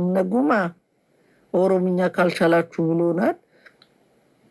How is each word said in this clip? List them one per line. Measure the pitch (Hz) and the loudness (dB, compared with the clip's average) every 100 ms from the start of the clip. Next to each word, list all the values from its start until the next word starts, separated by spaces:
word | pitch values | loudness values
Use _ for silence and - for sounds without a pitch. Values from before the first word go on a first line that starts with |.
| 180 | 0
ነጉማ | 190 185 233 294 226 175 - _ _ _ _ _ _ _ | -2 0 -2 0 0 -2 -8 _ _ _ _ _ _ _
ኦሮምኛ | - 190 185 185 180 180 | 0 2 2 0 0 -2
ካልቻላችሁ | - 180 - 165 170 165 - | 0 -2 2 2 2 0 -4
ብሎናል። | 165 170 170 170 247 339 _ _ - _ _ _ _ _ _ _ _ | -2 0 0 0 -2 -4 _ _ -20 _ _ _ _ _ _ _ _